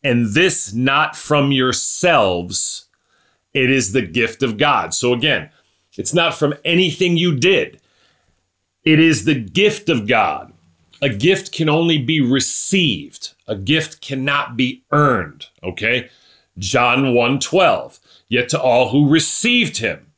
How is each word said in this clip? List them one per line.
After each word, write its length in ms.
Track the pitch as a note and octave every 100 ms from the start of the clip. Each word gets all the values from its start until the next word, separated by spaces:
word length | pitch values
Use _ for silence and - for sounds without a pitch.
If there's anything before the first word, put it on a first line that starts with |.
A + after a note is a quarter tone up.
and 300 | C#3 A#2+ A2+
this 400 | A2 F#3 - -
not 420 | G#2 C3 C#3+ D3+ -
from 360 | - D3 C#3
yourselves. 1300 | C3+ B2+ B2 - - F3+ D#3 G2 F2 F2 F#2+ - - _ _ _ _ _ _ _
It 160 | C#3+ B2+
is 220 | C3+ G#2
the 100 | A#2
gift 400 | F#2+ F#2+ A2+ -
of 160 | C3 G#2+
God." 360 | D3 B2 E2
So 200 | - B2
again, 360 | B2 D3 A#2 - _ _ _ _ -
it's 180 | -
not 240 | F3 E3+ -
from 180 | D3+ D3 D#3
anything 500 | E3+ F#3 - F3+ E3+
you 200 | F3 C#3
did. 440 | D#3+ F3+ D2+ - _ _ _ _ _ _ _ _ _ _
It 160 | - D#3
is 240 | D#3+ D3
the 120 | G2 C3+
gift 520 | G#2 F3+ G#3 G3+ -
of 200 | C#3 G#2
God. 440 | A#2 F#2 C#2+ - _ _ _ _ _
A 80 | C#3+
gift 420 | G2+ D3+ F#3 -
can 180 | - D#3
only 300 | D3+ E3 D#3+
be 200 | B2 D#3+
received. 1120 | B2 C3+ - - - F#3+ E3 E2+ C#2+ - - _ -
A 80 | G2
gift 460 | G2 D#3 D#3 -
cannot 560 | - C3+ C3+ C#3+ C#3 A#2
be 260 | B2+ B2+ _
earned, 540 | D3 D3 A#2 D#2 - - _
okay? 480 | F2+ F2+ G#2+ B2 B2 _ _ _ _ -
John 560 | F#2+ B2 B2 B2+ C3+
one 260 | A#2+ A#2+ C#3
twelve, 600 | - F3+ F3 F#2 - - _ - _
"Yet 220 | A#2+ B2
to 100 | D3+
all 300 | C3 A#2+ B2
who 180 | C3 D3
received 680 | D#3 - - A#3+ B3 G3+ -
him" 300 | A2 D#2 _